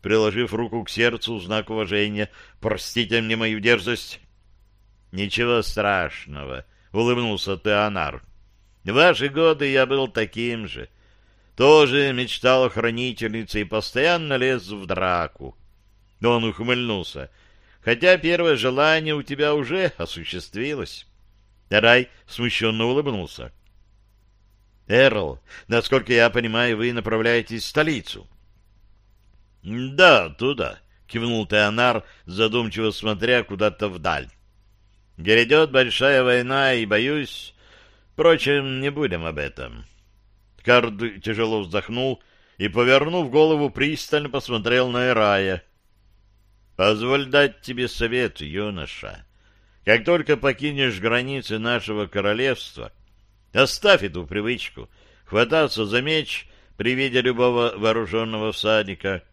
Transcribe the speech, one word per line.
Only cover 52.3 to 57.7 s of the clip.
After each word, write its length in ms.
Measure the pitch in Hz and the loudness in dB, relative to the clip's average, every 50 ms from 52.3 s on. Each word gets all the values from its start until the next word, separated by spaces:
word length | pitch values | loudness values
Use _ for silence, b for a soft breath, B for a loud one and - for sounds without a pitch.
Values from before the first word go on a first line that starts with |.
| 104 113 131 135 123 - - - - - 57 - - _ - _ _ _ _ _ _ _ _ _ | 0 0 0 -2 -2 -4 -8 -16 -14 -16 -16 -16 -18 _ -20 _ _ _ _ _ _ _ _ _
оставь 500 | - 110 135 - - - - 202 190 - | 2 2 2 2 0 0 4 4 4 4
эту 240 | - 95 76 90 85 | 2 -4 -6 -8 -10
привычку 600 | 73 87 104 104 113 123 110 - - - - 58 _ b b b b b b b | -6 -6 -4 -4 -4 -4 -6 -8 -14 -14 -16 -20 _ b b b b b b b
хвататься 580 | - 95 107 120 113 151 160 156 131 - 107 110 | -2 2 2 2 4 2 0 0 0 0 -4 -4
за 160 | 101 107 120 | 0 0 -2
меч 480 | 131 151 156 156 131 - - - - b b b b b b | 0 0 -2 -2 -2 -4 -10 -10 -12 b b b b b b
при 180 | - 101 120 127 | -4 -4 -2 0
виде 260 | 127 135 135 120 127 | 0 -2 0 0 0
любого 540 | 120 131 123 117 123 123 120 120 120 117 | 0 0 2 2 2 2 4 2 0 0